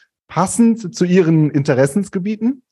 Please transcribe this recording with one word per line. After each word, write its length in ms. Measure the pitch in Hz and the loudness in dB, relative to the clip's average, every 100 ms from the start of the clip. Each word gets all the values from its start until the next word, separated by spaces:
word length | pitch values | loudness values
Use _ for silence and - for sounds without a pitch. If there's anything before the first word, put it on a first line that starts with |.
| _ _ - | _ _ -8
passend 640 | - 185 - 233 226 180 | -4 -2 2 2 0 -4
zu 100 | - | -4
ihren 460 | 180 185 165 165 151 | 0 2 4 2 2
Interessensgebieten. 1120 | 147 139 127 139 202 196 196 185 214 220 277 _ | 0 0 2 2 0 -4 -6 -6 -4 -4 -4 _